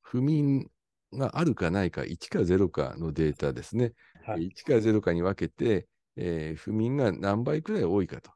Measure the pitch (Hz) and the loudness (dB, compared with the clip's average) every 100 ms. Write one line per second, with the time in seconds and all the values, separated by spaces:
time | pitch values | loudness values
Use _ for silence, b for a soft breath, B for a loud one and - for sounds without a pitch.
0 | - 127 135 156 143 135 - _ _ _ | -4 -2 2 2 4 2 -2 _ _ _
1 | _ - 135 - 170 120 87 95 92 - | _ -4 -4 0 0 2 0 2 0 -2
2 | 67 - - - 90 92 95 - 69 - | -6 -8 -6 -2 2 4 4 0 -4 -4
3 | 82 76 78 71 73 64 - 107 120 117 | -6 0 0 0 -4 -4 -6 -2 -2 -4
4 | b - - 101 87 - - 127 110 107 | b -18 -8 -6 -6 -8 2 2 4 4
5 | 101 85 90 98 82 _ 120 101 - _ | 4 2 0 0 -4 _ 0 0 -2 _
6 | _ - 90 82 78 78 - 107 113 139 | _ -8 -4 -4 -4 -8 -6 -2 0 2
7 | 123 87 98 104 127 156 160 214 92 98 | 0 0 0 0 0 -2 -2 -2 2 2
8 | 90 - - | 0 -6 -16